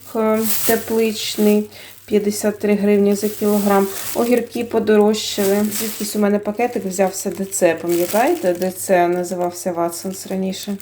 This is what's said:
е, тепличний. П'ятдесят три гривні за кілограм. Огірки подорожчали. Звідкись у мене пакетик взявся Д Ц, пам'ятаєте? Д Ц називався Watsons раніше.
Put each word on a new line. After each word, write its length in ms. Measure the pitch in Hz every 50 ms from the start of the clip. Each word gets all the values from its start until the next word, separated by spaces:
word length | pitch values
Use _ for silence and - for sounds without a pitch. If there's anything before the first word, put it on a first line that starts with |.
| - - -
е, 240 | 226 220 220 220 220 226 214 208 - - -
тепличний. 1040 | 226 214 214 - 226 226 226 220 208 208 - - - - 214 208 208 208 208 208 - - - - - - - -
П'ятдесят 520 | 208 202 196 208 208 - - 214 208 -
три 160 | - 208 208
гривні 400 | 190 196 208 208 202 202 202 202
за 140 | 202 214 208
кілограм. 580 | 208 - 214 208 208 208 202 202 196 196 196 196 - - - - -
Огірки 480 | - 240 240 247 240 233 - - 240 233
подорожчали. 920 | - - 226 202 214 214 208 208 214 220 214 - - - 214 202 190 196
Звідкись 600 | 208 214 214 208 208 220 214 208 - 208 202 -
у 40 | 208
мене 200 | 208 202 208 202
пакетик 460 | 202 208 208 - 240 247 - 220 196
взявся 440 | 190 180 202 190 185 185 - - 202
Д 160 | 180 - 196
Ц, 320 | 190 - - 190 170 160 165
пам'ятаєте? 720 | - 170 175 170 175 170 - 214 247 302 359 339 - 180 180
Д 180 | 175 185 185
Ц 360 | 185 - - - 196 175 175 175
називався 680 | 175 180 180 175 190 175 175 175 175 - - 190 170
Watsons 560 | 170 170 170 170 - - 190 185 - - -
раніше. 480 | 196 190 190 190 190 - - 208 202 196